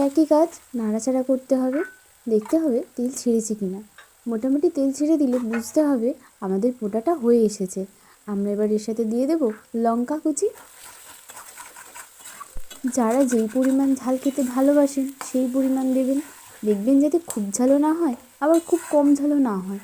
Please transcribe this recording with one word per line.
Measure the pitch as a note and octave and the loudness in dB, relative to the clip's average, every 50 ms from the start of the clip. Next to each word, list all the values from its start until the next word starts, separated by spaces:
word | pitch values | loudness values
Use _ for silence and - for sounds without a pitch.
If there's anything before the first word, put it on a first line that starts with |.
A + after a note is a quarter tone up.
| C#4 | 2
একই | C#4 C#4 D#4+ D#4 | 2 2 2 4
কাজ | C#4+ D4+ D4+ E4 F4 - - - - - | 4 4 4 4 2 -2 -8 -14 -10 -6
নাড়াচাড়া | A#3 A3 G#3+ G#3+ A3 - C4+ B3+ C4 B3+ | -4 -2 -2 -2 -2 -2 -2 -2 0 0
করতে | C4+ C4 C4 C4 - C4+ | 0 0 0 0 0 0
হবে, | B3+ B3+ B3+ C4 D4+ F#4+ - - - _ _ _ _ - | 0 0 0 -2 -4 -4 -6 -12 -20 _ _ _ _ -4
দেখতে | A#3+ A3 G#3+ G#3+ - D#4 | 0 0 0 0 0 0
হবে | E4 D#4+ D4 A3+ B3+ F4 - - | 0 2 2 0 -2 -2 -4 -6
তেল | - A#3+ B3+ C#4 - | -6 -6 -4 -6 -4
ছেড়েছে | - B3 A3+ A3+ A3 - G#3+ | 0 0 0 0 0 -2 -4
কিনা। | G#3+ G3+ F3+ F#3+ G3+ G#3+ - _ - - _ _ _ - | -4 -6 -6 -6 -8 -12 -18 _ -20 -20 _ _ _ -8
মোটামুটি | A#3 A3+ G#3+ B3+ C4 C4+ D4 E4 E4+ | -6 -4 -2 0 0 2 2 2 0
তেল | - C#4+ C4+ C4+ C4+ | 2 0 0 0 0
ছেড়ে | - D4 D4+ D#4+ | 0 0 2 2
দিলে | D4 D4 B3 B3 B3+ | 2 2 2 0 0
বুঝতে | B3 A3 A3+ A#3 A3+ - - D#4 D4+ | -2 -2 -4 -4 -4 -2 0 2 2
হবে | C#4+ C#4 A3+ A3+ B3+ - - - - _ - G#3+ | 2 2 0 0 -2 -4 -6 -10 -20 _ -8 -4
আমাদের | F#3+ F#3+ F#3+ A3 B3+ B3 | -4 -2 0 0 0 -2
পোঁটাটা | - G#3+ G3+ G#3 A3+ A3+ E4 F4 D4 | -2 -4 -4 -4 -2 -2 -2 -2 0
হয়ে | A3+ A#3 A#3+ A#3 A3 G#3 | 2 4 4 4 4 2
এসেছে। | G#3 - F#3+ F3+ - F#3+ F#3+ - _ _ _ _ _ _ _ | 0 -2 -6 -6 -6 -8 -10 -10 _ _ _ _ _ _ _
আমরা | G#3 G#3 G3+ G3+ G#3 | -6 -4 -2 -2 -2
এবার | G#3 G3+ G#3+ G#3 | -2 0 0 0
এর | G#3+ G#3+ G#3+ | 0 -2 -2
সাথে | A#3 A3 A#3 A#3 | -4 -4 -4 -2
দিয়ে | G#3+ A3+ A#3+ C4+ | -2 0 0 0
দেব | C#4 E4 D#4+ C#4 G#3+ G#3+ - - _ - | 0 0 0 0 -2 -2 -6 -10 _ -4
লঙ্কা | A3+ A3+ A3+ A#3 A#3+ B3 B3 D4 D#4 | -2 0 0 0 0 -2 -4 -4 -4
কুচি। | - D#4 C#4+ - G4 A#4+ - - - - - - - - - - - - - - - - - - - - - - - - - - - - - - - - - - - - - - - - - - - - - - - B3 - | -2 -2 -2 0 -2 -4 -4 -6 -18 -20 -20 -20 -20 -20 -20 -20 -20 -20 -20 -20 -20 -20 -20 -20 -20 -20 -20 -20 -20 -20 -20 -20 -20 -20 -20 -20 -20 -20 -20 -20 -20 -20 -18 -18 -14 -10 -8 -8 -8 -8 -8 -8 -6 -4 -2
যারা | C4 A3+ A3 A#3 C4+ C#4+ B3 | 0 0 2 2 2 2 2
যেই | B3 A3+ A3 G#3+ - | 2 0 0 0 0
পরিমাণ | B3+ C4 C4+ C4 C4+ C#4 C4+ C4+ | 0 2 2 2 2 2 2 0
ঝাল | B3+ A3+ B3 C4 | 0 -2 -2 -2
খেতে | B3+ - C#4 C4 D4 B3+ | -2 -2 -2 -2 -2 -2
ভালোবাসেন | B3 B3 C4+ C4+ C#4+ C#4+ D4 C#4+ C#4 - C#4 C4 C4+ - - - | -2 0 2 2 4 4 4 2 2 0 -2 -4 -4 -6 -12 -8
সেই | - - B3+ C4 B3 B3 | -4 -2 -2 -2 0 0
পরিমাণ | C4+ C4 C4 C4 C4 C4 C4 B3+ | 0 0 2 0 0 0 0 0
দেবেন। | C4 C4 B3+ C4+ C#4+ D#4 - - - - - - - G#3+ | 0 2 0 0 -2 -4 -6 -12 -20 -20 -20 -14 -4 -2
দেখবেন | G#3+ G#3 G3 G#3 B3+ C#4 C#4 D4 | 0 0 0 2 4 4 4 4
যাতে | D4+ F4+ E4 - | 4 2 0 -2
খুব | - - A3 G3+ G3 G3 | -4 -6 -6 -6 -4 -2
ঝালও | - B3 C4 C#4 | 0 2 4 4
না | C#4+ D4 D#4 D#4 | 4 4 2 2
হয়, | E4+ E4+ C#4 A#3+ - - - _ - | 0 0 -2 -2 -4 -10 -20 _ -2
আবার | C#4 D4+ E4 E4 E4 | 2 2 2 2 2
খুব | - F4 E4 - - | 0 -2 -2 0 0
কম | D4+ D4 C#4+ C#4+ C#4+ | 2 4 4 4 4
ঝালও | C#4 C#4+ D4 D4 C#4+ | 2 2 0 2 2
না | C4 A#3 G3+ | 0 0 -2
হয়। | F#3+ F#3 F#3+ G3 G3+ | -4 -6 -8 -8 -10